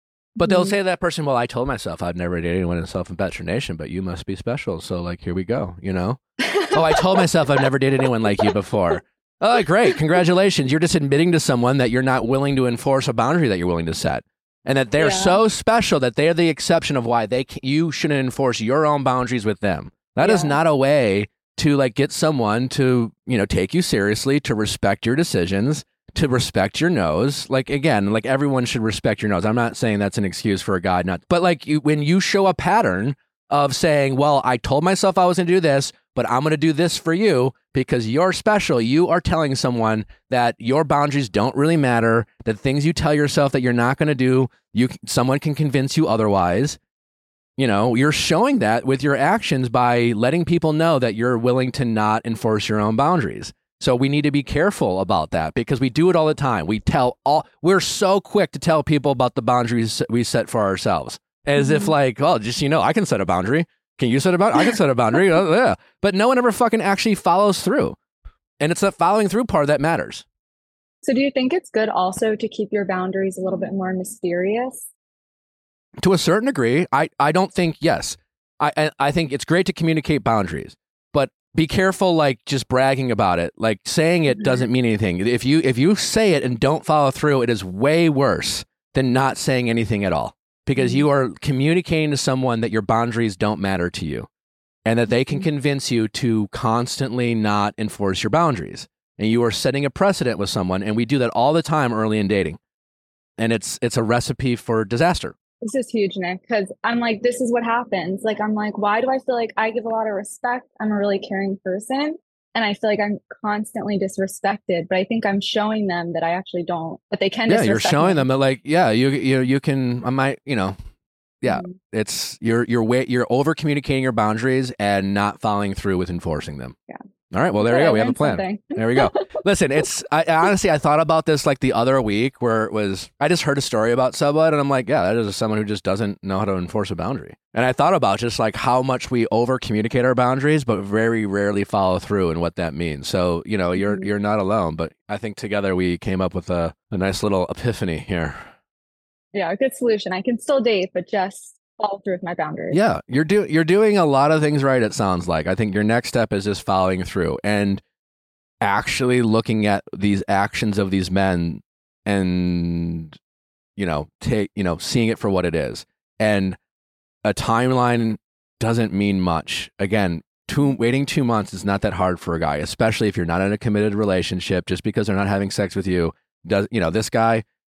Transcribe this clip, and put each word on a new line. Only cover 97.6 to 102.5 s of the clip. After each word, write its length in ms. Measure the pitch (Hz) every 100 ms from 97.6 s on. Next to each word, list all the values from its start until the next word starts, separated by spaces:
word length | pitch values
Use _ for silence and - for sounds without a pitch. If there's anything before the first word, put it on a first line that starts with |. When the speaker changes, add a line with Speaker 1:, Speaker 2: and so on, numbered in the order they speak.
| 104 -
Speaker 1:
enforce 440 | 107 - 101 92
your 80 | 110
boundaries. 560 | 156 170 113 53 - - _ _ -
And 100 | 107
you 140 | 117
are 60 | 117
setting 360 | 101 - 139 143
a 40 |
precedent 480 | - 196 185 127 85
with 120 | 98
someone, 320 | 110 90 92
and 120 | 101
we 120 | 107 117
do 120 | 139
that 100 | 120
all 240 | - 127
the 80 | 160
time 280 | 156 156 131
early 240 | 110 110 107
in 100 | 98
dating. 300 | 101 82